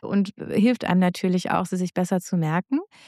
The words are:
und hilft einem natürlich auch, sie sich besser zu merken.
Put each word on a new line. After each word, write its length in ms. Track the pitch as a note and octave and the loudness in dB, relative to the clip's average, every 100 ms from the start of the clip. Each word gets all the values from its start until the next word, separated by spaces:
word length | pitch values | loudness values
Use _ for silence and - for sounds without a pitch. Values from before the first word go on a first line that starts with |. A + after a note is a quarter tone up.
und 320 | - G3+ G3 - | -4 0 -2 -4
hilft 460 | - - A3 A#3+ - | -4 2 4 2 2
einem 140 | F3+ | 2
natürlich 500 | F3+ F3+ F#3+ F3+ - | 2 0 0 0 0
auch, 160 | - F#3 | -2 -2
sie 100 | F#3 | -2
sich 160 | F3+ | -4
besser 280 | - F3+ F#3 | -2 -2 -2
zu 160 | - F3+ | -2 -2
merken. 400 | D#3 E3 - C#4+ G4+ - | 0 -2 -2 -4 -4 -16